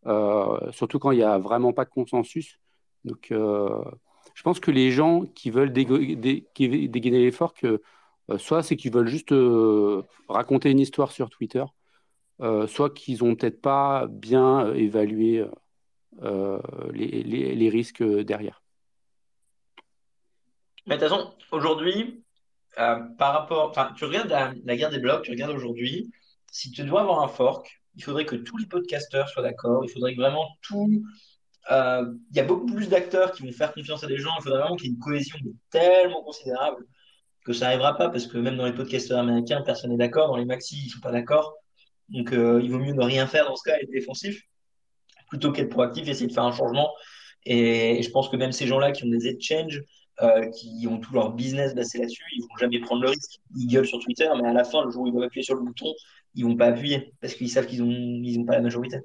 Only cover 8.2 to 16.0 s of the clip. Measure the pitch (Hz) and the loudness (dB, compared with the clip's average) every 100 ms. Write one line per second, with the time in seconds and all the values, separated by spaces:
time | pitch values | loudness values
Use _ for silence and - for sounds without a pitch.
8.2 | - 101 - 160 165 147 131 117 117 143 | -6 -6 0 -2 0 -2 0 2 2 0
9.2 | - 139 123 117 110 107 104 101 - _ | 2 4 6 6 6 6 4 0 -4 _
10.2 | _ 101 117 135 143 139 135 - 135 - | _ -2 2 2 4 4 4 0 -2 -2
11.2 | 120 - 135 127 139 _ _ _ _ _ | -8 -6 -6 -4 -6 _ _ _ _ _
12.2 | _ _ 120 110 107 - 147 143 - 120 | _ _ -2 0 -2 0 -2 -2 -8 0
13.2 | 120 113 120 110 139 139 139 135 117 107 | 2 2 -2 -2 0 2 2 0 -2 -8
14.2 | 107 131 131 135 110 113 110 107 104 107 | 2 4 6 4 2 2 2 2 0 2
15.2 | 113 113 107 - _ _ _ _ | 2 2 -2 -8 _ _ _ _